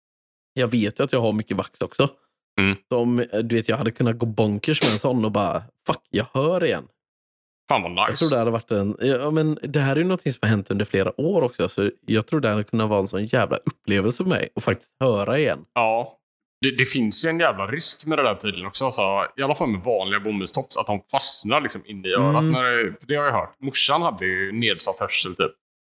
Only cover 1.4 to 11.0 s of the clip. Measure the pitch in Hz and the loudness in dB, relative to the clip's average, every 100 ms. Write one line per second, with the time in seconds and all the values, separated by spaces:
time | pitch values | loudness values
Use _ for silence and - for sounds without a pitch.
1.4 | 107 95 - - 92 - 143 - _ _ | -2 -4 -4 -6 -4 0 0 -2 _ _
2.4 | _ - 98 95 - 123 120 120 120 104 | _ -2 0 0 -2 0 2 0 0 -2
3.4 | 117 117 - 110 113 - 120 117 117 110 | 0 0 0 -2 -2 0 0 0 -2 0
4.4 | 107 104 - 151 123 107 139 123 110 104 | 0 0 0 2 2 2 0 2 2 2
5.4 | 95 87 - _ - 165 _ - - 131 | 0 -2 -6 _ -4 -4 _ -4 -2 -2
6.4 | 147 180 165 90 - _ _ _ _ _ | 0 0 0 -2 -6 _ _ _ _ _
7.4 | _ _ - 131 87 87 107 139 160 131 | _ _ 0 0 0 0 0 2 2 2
8.4 | 117 113 - 107 98 104 127 127 147 156 | 2 0 0 0 0 0 0 0 0 0
9.4 | 156 151 - 147 135 139 180 185 - 123 | 0 0 -2 0 2 2 2 0 -2 -2
10.4 | 107 107 95 101 104 98 | 2 2 0 -2 0 0